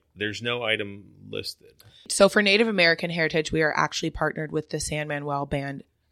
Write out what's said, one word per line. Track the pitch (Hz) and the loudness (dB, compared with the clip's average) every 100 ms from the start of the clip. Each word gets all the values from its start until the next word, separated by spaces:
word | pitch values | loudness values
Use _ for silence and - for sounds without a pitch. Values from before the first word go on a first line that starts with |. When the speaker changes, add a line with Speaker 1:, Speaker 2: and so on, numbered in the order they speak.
| _ 90 | _ -6
Speaker 1:
There's | 107 104 | -6 -4
no | 117 120 | -6 -2
item | 110 110 104 101 98 98 101 | 0 -2 -4 -12 -18 -20 -12
listed. | 104 101 - - _ - - - | -10 -10 -12 -20 _ -20 -16 -2
Speaker 2:
So | - 196 | 4 6
for | 214 | 6
Native | 208 202 226 | 4 4 4
American | 196 170 165 170 | 4 4 4 -2
Heritage, | 170 156 160 156 | -2 0 0 0
we | 160 | 0
are | 156 - | 2 2
actually | 151 - 160 | 0 -2 -4
partnered | - 156 - 151 | -2 -2 -2 -6
with | 156 151 | -6 -6
the | 156 | -6
San | - 151 151 | -4 -4 -4
Manuel | 147 147 143 143 | -6 -4 -4 -2
Band | 143 139 139 - _ _ | -4 -4 -10 -14 _ _